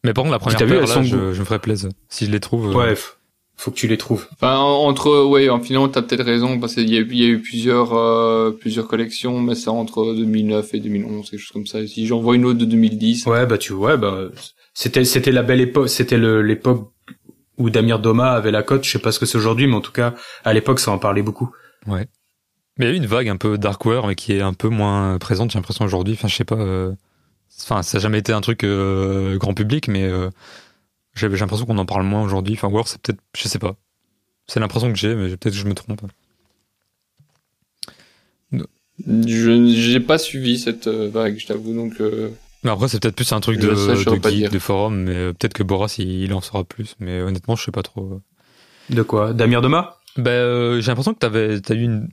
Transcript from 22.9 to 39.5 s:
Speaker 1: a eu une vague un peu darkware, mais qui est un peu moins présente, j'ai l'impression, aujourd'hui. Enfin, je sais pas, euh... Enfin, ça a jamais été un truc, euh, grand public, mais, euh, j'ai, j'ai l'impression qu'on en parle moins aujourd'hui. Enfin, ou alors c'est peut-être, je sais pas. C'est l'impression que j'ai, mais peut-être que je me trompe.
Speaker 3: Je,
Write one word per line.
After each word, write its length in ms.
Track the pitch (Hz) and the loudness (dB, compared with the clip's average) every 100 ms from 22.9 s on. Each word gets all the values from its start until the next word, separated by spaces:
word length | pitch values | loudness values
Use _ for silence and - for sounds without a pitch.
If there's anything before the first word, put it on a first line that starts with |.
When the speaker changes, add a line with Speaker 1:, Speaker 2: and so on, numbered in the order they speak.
Speaker 1:
a 20 | |
eu 20 | 185 | 0
une 80 | 117 | 0
vague 220 | 117 117 | 0 0
un 80 | 95 | -2
peu 220 | 110 107 | -2 0
darkware, 480 | 104 98 113 120 107 | -2 -2 0 0 -2
mais 80 | |
qui 180 | 95 - | -4 -2
est 80 | 98 | 0
un 100 | 98 | 0
peu 160 | 92 113 | -2 -2
moins 500 | 110 104 101 98 92 | 0 0 0 0 -2
présente, 320 | - 92 117 | -2 -2 0
j'ai 80 | 104 | -2
l'impression, 260 | - - | -6 -4
aujourd'hui. 300 | 104 92 95 | -2 0 -2
Enfin, 140 | 110 107 | -2 -4
je 80 | - | -4
sais 80 | |
pas, 100 | 95 | -2
euh... 380 | 113 101 92 92 95 _ _ _ _ _ - | -2 -2 -2 -4 -8 _ _ _ _ _ -20
Enfin, 180 | - 107 | -4 -2
ça 160 | 87 - | -2 -2
a 20 | |
jamais 180 | 107 107 | 0 0
été 140 | 104 | 0
un 80 | 110 | -2
truc, 220 | 101 117 | -2 -2
euh, 760 | 101 98 98 95 95 98 95 95 | 0 0 0 0 0 -2 -2 -2
grand 160 | 101 | -2
public, 340 | 98 107 147 143 | -2 0 0 -2
mais, 160 | 98 | -2
euh, 260 | 95 92 92 - - - - _ _ _ _ - | 0 -2 -4 -8 -20 -20 -20 _ _ _ _ -4
j'ai, 120 | 110 | -2
j'ai 100 | 98 | -2
l'impression 280 | 98 107 117 | -2 -2 -2
qu'on 120 | 107 | -2
en 60 | |
parle 200 | 90 95 | 0 -2
moins 180 | 95 104 | 0 0
aujourd'hui. 320 | 104 95 95 | 0 -2 -2
Enfin, 140 | 110 101 | -2 0
ou 60 | 104 | -2
alors 100 | 117 | -2
c'est 140 | - | -8
peut-être, 160 | - 107 _ - | -8 -8 _ -10
je 120 | - | -6
sais 100 | - | -4
pas. 160 | 92 101 _ _ _ _ _ _ - | -6 -8 _ _ _ _ _ _ -6
C'est 140 | 117 | -4
l'impression 320 | 110 120 123 | -2 -2 -2
que 40 | 101 | -2
j'ai, 180 | 104 113 | -2 -2
mais 140 | 92 | -4
peut-être 240 | 92 110 | -4 -6
que 40 | 101 | -4
je 60 | 101 | -4
me 80 | |
trompe. 260 | 95 - 104 98 _ _ _ _ _ _ _ _ _ _ _ _ _ _ _ _ _ - _ _ _ _ _ _ 127 - _ _ - - | -6 -8 -12 -12 _ _ _ _ _ _ _ _ _ _ _ _ _ _ _ _ _ -18 _ _ _ _ _ _ -8 -8 _ _ -14 -2
Speaker 3:
Je, 600 | 113 117 113 117 | 0 2 2 4